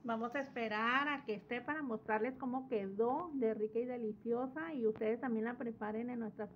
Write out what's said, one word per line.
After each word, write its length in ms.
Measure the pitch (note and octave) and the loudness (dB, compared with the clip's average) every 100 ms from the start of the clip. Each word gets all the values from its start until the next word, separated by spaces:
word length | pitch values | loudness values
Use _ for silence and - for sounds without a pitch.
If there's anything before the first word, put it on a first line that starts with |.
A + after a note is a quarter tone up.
| A#3+ | -2
Vamos 300 | A3+ A#3 C#4 | -2 0 -2
a 60 | |
esperar 640 | C4+ B3 A3+ G#3+ A3+ C4 C#4+ | -2 -2 0 2 4 4 4
a 160 | C#4+ | 0
que 100 | - | -2
esté 280 | G#3 - B3 | -4 -2 -4
para 200 | B3 D4+ | 0 -2
mostrarles 540 | C#4 A3 - G#3+ A#3+ B3+ | 0 -2 2 2 2 -2
cómo 300 | B3+ B3+ B3+ | -2 -2 0
quedó 640 | A3+ G3 G3 A#3 C#4 F4 C#4 | -2 0 2 2 2 0 2
de 180 | A3 | 2
rica 260 | G#3+ G#3+ A3 | 2 0 0
y 60 | B3 | -2
deliciosa, 880 | B3 A3 G#3+ A3+ A#3 C4 C#4 E4 | -2 -2 -2 0 0 0 -4 -4
y 120 | D4 A3 | 2 2
ustedes 360 | G#3+ A3 A3+ | 2 0 2
también 240 | A#3 A3 A3+ | 2 2 0
la 120 | B3 | -2
preparen 520 | A#3+ A3+ G#3+ G#3+ A#3+ | -6 -4 -4 -2 -4
en 100 | A#3+ | -4
nuestra, 300 | A3 - G#3 | -4 -4 -8